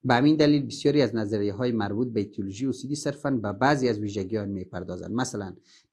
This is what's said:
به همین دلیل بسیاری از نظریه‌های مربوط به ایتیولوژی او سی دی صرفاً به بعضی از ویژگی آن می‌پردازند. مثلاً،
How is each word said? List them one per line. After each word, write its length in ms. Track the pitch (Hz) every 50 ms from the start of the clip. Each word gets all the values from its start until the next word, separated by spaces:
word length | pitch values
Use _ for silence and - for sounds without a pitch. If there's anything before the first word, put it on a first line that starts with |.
| -
به 100 | 127 123
همین 220 | 120 131 151 156
دلیل 300 | 151 151 147 147 147 135
بسیاری 360 | 117 - - - 147 143 147
از 140 | 135 110 107
نظریه‌های 560 | 117 110 101 110 104 101 104 98 101 127 123
مربوط 360 | 117 113 101 101 101 107 131 123
به 120 | 113 110
ایتیولوژی 460 | 101 - - - 101 98 98 104 131
او 60 | 135
سی 160 | 123 - - 131
دی 80 | 147
صرفاً 360 | 143 - 151 139 - - 143
به 200 | 135 120 104 104
بعضی 380 | 101 101 123 139 151 139 127 123
از 100 | 113 104
ویژگی 380 | 104 104 101 104 95 92 110 107
آن 120 | 104 101
می‌پردازند. 600 | 101 95 90 - - 92 87 90 90 90 85 87
مثلاً، 440 | 101 120 127 127 - 107 98 92 - - _ _ _ _ _ _